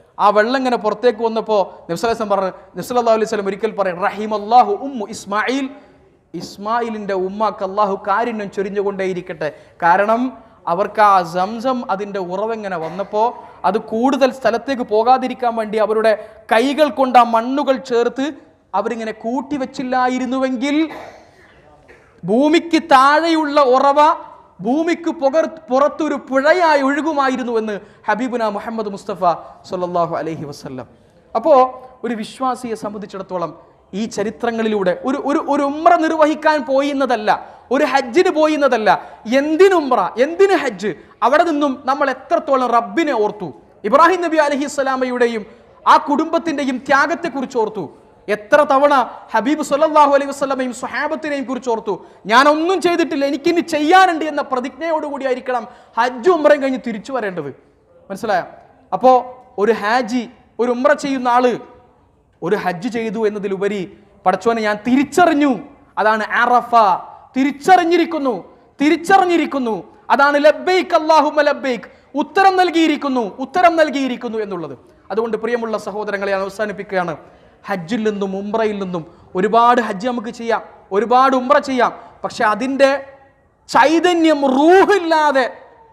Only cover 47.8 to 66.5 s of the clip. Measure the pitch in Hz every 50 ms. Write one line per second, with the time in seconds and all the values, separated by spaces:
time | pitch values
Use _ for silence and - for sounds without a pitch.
47.8 | 151 - - - - _ _ _ _ 190 208 208 - - 294 294 285 294 269 269
48.8 | 285 294 285 254 226 - - - - - - 220 208 277 302 302 277 - 285 277
49.8 | 311 311 302 302 294 277 285 277 285 277 269 - 277 269 269 269 262 247 233 -
50.8 | 262 - 214 254 294 302 311 311 311 302 285 277 240 226 262 226 - 247 226 214
51.8 | 220 214 180 - - - - - - 190 226 254 285 294 302 311 330 359 381 330
52.8 | - 349 349 339 320 - 330 277 277 285 311 - - 339 339 339 - - 311 294
53.8 | 302 311 370 381 381 370 339 294 311 302 285 294 - - 254 247 240 277 - 262
54.8 | 320 339 311 311 302 285 285 262 269 262 254 254 - 254 254 233 214 - - -
55.8 | - _ _ - 240 254 254 240 220 370 349 311 294 294 294 285 269 269 262 220
56.8 | - 233 226 202 - - 269 240 214 196 180 175 143 139 - - _ _ _ _
57.8 | _ _ _ _ _ - 196 - 233 220 190 170 143 - - - - _ _ _
58.8 | _ _ 185 190 247 254 254 240 247 - - - - _ _ 185 202 226 220 202
59.8 | 202 214 233 262 247 202 254 247 214 170 - _ _ _ _ - 240 247 240 247
60.8 | 262 294 294 294 285 277 269 254 247 247 240 247 254 247 208 139 - - - -
61.8 | _ _ _ _ _ _ _ _ _ _ _ _ 160 180 208 196 175 180 180 165
62.8 | 202 247 208 233 226 226 190 226 220 202 214 208 190 196 190 185 202 202 208 196
63.8 | 165 202 - - _ _ _ _ - 185 190 190 - 233 233 226 214 208 208 208
64.8 | - 247 254 277 285 - - 359 349 330 311 285 294 277 233 175 - - - _
65.8 | _ _ _ 175 196 214 220 214 208 - 185 214 240 240